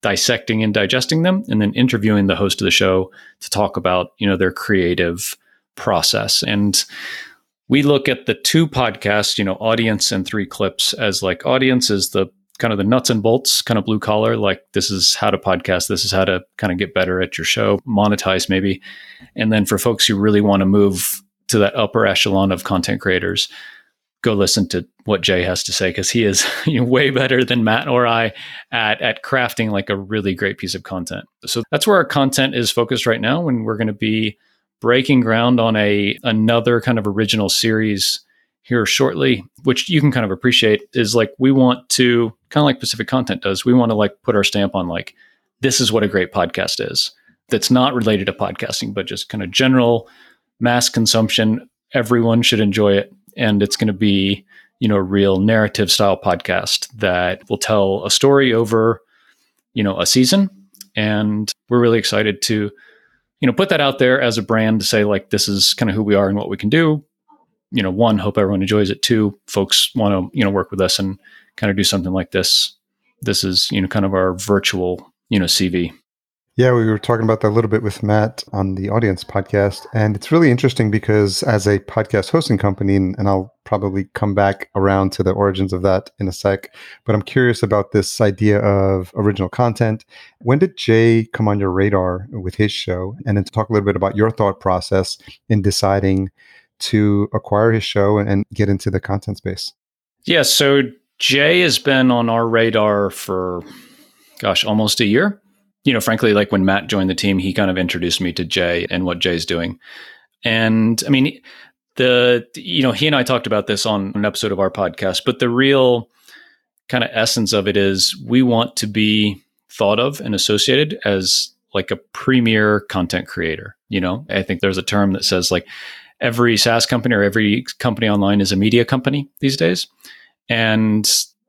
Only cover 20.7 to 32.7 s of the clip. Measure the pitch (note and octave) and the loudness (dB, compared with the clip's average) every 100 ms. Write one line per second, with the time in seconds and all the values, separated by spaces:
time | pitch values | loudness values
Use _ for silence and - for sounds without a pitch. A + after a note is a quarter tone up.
20.7 | G2+ G2+ F#2 - - - _ - A2 G2 | 4 4 2 -6 -8 -14 _ -2 2 2
21.7 | C3 G#2 A2+ G#2 F#2 G#2 F#2+ G2 F#2 - | 0 -2 0 0 0 0 0 0 -2 -2
22.7 | F#2+ - G2+ G2 F2+ F#2 F2+ - - - | -4 -2 -4 -2 -2 -2 -4 -6 -8 -20
23.7 | - _ _ _ _ B2 G2+ F#2 - F#2 | -20 _ _ _ _ -2 0 2 0 -2
24.7 | F2+ - _ - G2 E2 F2+ F2+ F2+ - | -4 -8 _ -4 -2 0 0 0 -4 -4
25.7 | - F#2 F2 F#2 A#2+ G#2+ F#2+ - - - | -4 -2 -2 -2 0 2 2 -2 -4 -2
26.7 | C3+ B2 B2+ C#3+ C3 C3 C3 B2 B2 A2 | 0 2 2 2 0 0 0 0 0 0
27.7 | A#2 D3 B2 A#2+ A2+ A2+ - - - - | 0 0 0 2 0 -2 -6 -16 -20 -8
28.7 | A#2+ A2 A2 B2 A2 - C3 A#2+ - A2 | -4 -2 -2 -2 -4 -4 -2 -2 -2 -4
29.7 | G2 F#2+ G2 G2 G#2+ G2 F2+ G2 - F2+ | -2 -4 -6 -4 -4 -2 -2 -4 -6 -8
30.7 | F#2+ - F#2 E2+ E2 - _ - A#2+ A2 | -10 -10 -10 -8 -12 -14 _ -8 -6 -4
31.7 | D3+ A3 F#3+ D#3 D3 C3+ C3+ C3+ B2 A#2 | -2 2 2 2 0 0 0 -2 -2 -2